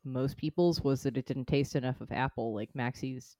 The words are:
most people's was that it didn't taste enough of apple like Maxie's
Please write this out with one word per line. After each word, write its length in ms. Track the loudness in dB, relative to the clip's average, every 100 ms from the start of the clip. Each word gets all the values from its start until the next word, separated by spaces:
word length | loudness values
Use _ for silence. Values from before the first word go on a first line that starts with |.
most 320 | -6 -2 -2 -2
people's 440 | -2 4 4 4
was 200 | 2 2
that 140 | 0 -2
it 100 | -2
didn't 200 | -4 2
taste 300 | 2 2 0
enough 240 | 0 -2
of 100 | -4
apple 440 | -2 -2 0 -2
like 200 | -2 -4
Maxie's 600 | -4 -4 -2 -6 -8 -12